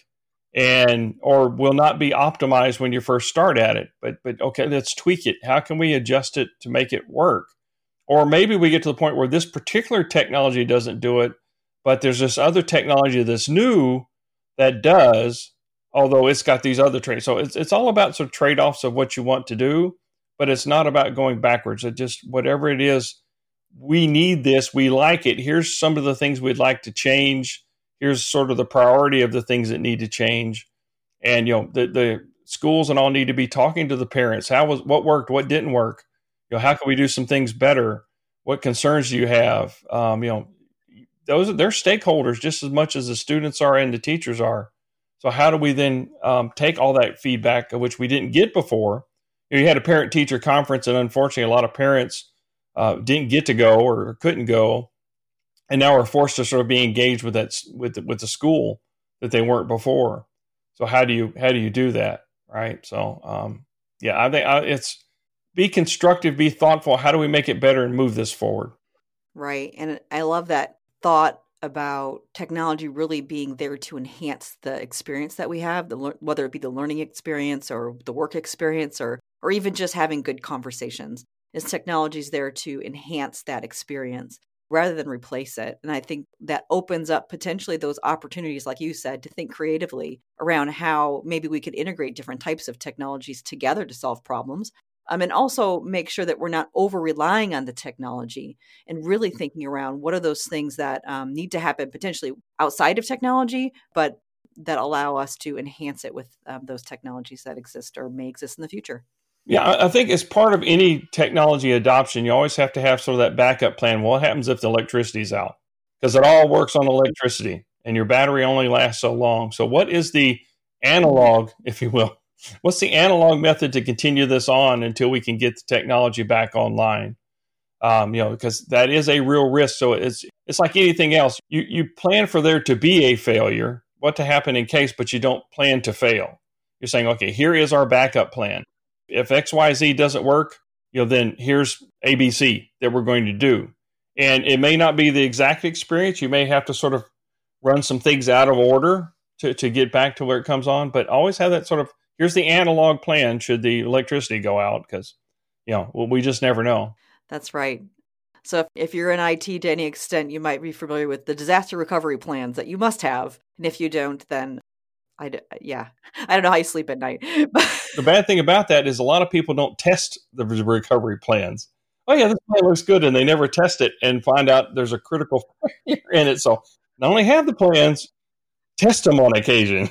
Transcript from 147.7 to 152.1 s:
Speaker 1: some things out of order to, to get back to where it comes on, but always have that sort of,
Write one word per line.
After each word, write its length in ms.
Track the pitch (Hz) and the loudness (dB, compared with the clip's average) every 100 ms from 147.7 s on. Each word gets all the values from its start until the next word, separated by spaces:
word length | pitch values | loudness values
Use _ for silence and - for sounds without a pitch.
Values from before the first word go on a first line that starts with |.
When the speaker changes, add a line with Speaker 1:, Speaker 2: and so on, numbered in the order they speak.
| 139 | 0
Speaker 1:
some 180 | 139 131 | 0 0
things 280 | 151 143 127 | 0 2 4
out 200 | 127 135 | 4 6
of 100 | 127 | 6
order 540 | 123 131 160 185 170 _ _ _ | 6 6 4 0 -4 _ _ _
to, 160 | 143 | -6
to 160 | 120 127 | -2 -2
get 220 | 120 127 | 0 0
back 240 | 131 139 - | 2 0 -2
to 80 | 131 | -4
where 120 | 127 | -2
it 60 | |
comes 220 | - 135 135 | -2 -2 0
on, 220 | 139 143 | 0 0
but 160 | 127 - | -2 2
always 300 | 131 185 190 | 2 2 2
have 120 | 180 | 0
that 160 | 175 - | 0 0
sort 140 | 156 | -4
of, 100 | 135 _ _ | -4 _ _